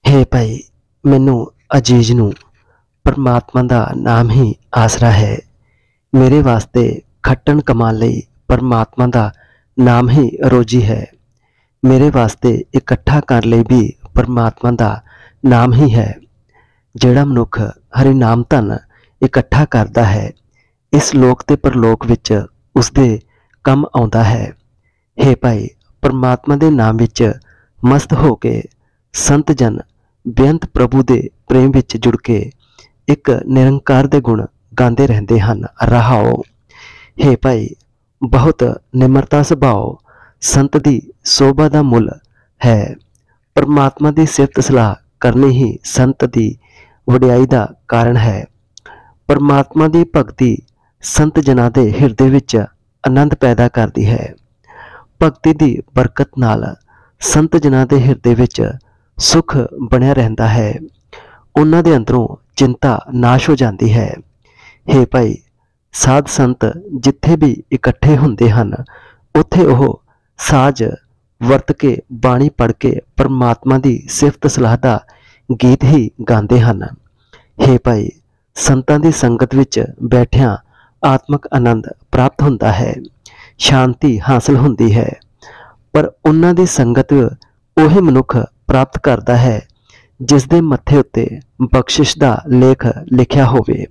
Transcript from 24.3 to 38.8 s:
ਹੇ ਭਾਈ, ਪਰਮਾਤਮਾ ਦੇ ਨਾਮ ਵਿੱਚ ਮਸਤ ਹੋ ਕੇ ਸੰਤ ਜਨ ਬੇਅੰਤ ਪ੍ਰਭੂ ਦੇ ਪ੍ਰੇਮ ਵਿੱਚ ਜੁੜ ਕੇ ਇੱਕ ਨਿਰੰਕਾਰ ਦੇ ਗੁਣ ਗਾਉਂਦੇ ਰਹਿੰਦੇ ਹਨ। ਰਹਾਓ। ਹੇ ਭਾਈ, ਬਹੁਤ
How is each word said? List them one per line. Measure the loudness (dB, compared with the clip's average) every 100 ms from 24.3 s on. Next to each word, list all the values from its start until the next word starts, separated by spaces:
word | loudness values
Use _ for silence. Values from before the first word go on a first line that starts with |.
| 0 -6 -14 _ _ _ _ _ -2
ਹੇ | 0
ਭਾਈ, | 2 -2 -4 -6 _ _ _
ਪਰਮਾਤਮਾ | -4 -2 -2 -2 -2 0
ਦੇ | 2
ਨਾਮ | 2 0 0
ਵਿੱਚ | -2 0 -2 -2 _ _ _ _
ਮਸਤ | 0 0 0
ਹੋ | 0 0
ਕੇ | 0 -4 -6 -10 _ _ _ _
ਸੰਤ | -8 -2 0 0
ਜਨ | -2 -2 -4 -14 _ _ _ -8
ਬੇਅੰਤ | 0 0 0 -6
ਪ੍ਰਭੂ | -4 0 0
ਦੇ | 0 -2 -4 _ _
ਪ੍ਰੇਮ | 2 2
ਵਿੱਚ | 2 -2 -2
ਜੁੜ | -2 -2
ਕੇ | -2 -4 -4 _ _ _ _ _ -2
ਇੱਕ | -2 0
ਨਿਰੰਕਾਰ | -2 0 2 2 0 0 0 2
ਦੇ | 0
ਗੁਣ | 0 -4 -4 _ _ -2
ਗਾਉਂਦੇ | -2 2 0
ਰਹਿੰਦੇ | 0 0 0
ਹਨ। | 0 -4 -8 _
ਰਹਾਓ। | 0 2 2 0 0 -2 -8 _ _ _ -20 -20 -20 0
ਹੇ | 0 2
ਭਾਈ, | 0 -2 -4 -12 _ _ _ _
ਬਹੁਤ | -2 0 0 0 -2 -4